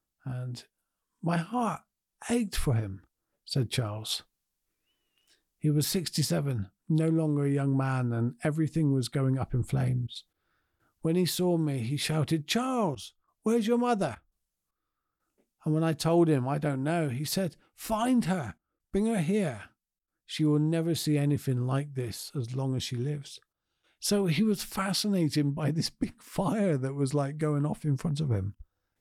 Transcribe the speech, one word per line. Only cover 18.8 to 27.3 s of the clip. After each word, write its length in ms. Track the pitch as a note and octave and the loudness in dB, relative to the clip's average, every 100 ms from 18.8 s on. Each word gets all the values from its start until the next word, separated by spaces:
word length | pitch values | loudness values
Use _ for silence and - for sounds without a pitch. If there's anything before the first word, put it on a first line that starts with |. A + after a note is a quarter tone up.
| _ | _
bring 140 | G3 A3 | -2 0
her 140 | A3 | 0
here. 420 | D3+ G#3 E3+ A2 - _ _ _ _ _ | 0 0 0 -4 -12 _ _ _ _ _
She 200 | - - | -10 0
will 160 | D#3 D3 | 2 4
never 340 | D3+ E3 E3 | 2 0 0
see 240 | D#3 - D3 | 0 0 2
anything 480 | C#3+ C#3+ - B2 B2 | 2 0 0 -2 0
like 280 | C3 D3 | -2 -2
this 360 | C3+ A#2+ - - D3+ | -6 -6 -8 -10 -6
as 180 | A#2 | -6
long 220 | B2+ C3+ B2+ | -4 -2 -2
as 80 | |
she 100 | - | -4
lives." 460 | B2 C3+ D3 C#3 - _ _ _ _ _ _ | -4 -4 -6 -10 -18 _ _ _ _ _ _
So 280 | - G#3 D4 | 0 2 2
he 180 | D3 | 2
was 180 | A3 G3+ | 2 0
fascinated 960 | - - D4 F3+ G#3+ G3 D#3 D3+ C#3+ C#3 | -4 -4 -2 0 0 2 2 2 0 0
by 160 | C#3+ | -2
this 180 | D#3 - | 0 -4
big 320 | - - - | -4 -6 -6
fire 560 | - - G3 A3 G3+ C#3+ | -8 -4 0 2 2 2
that 160 | C3 | 0
was, 200 | C#3+ C#3 | -2 0
like, 220 | D3 C#3 | 0 -2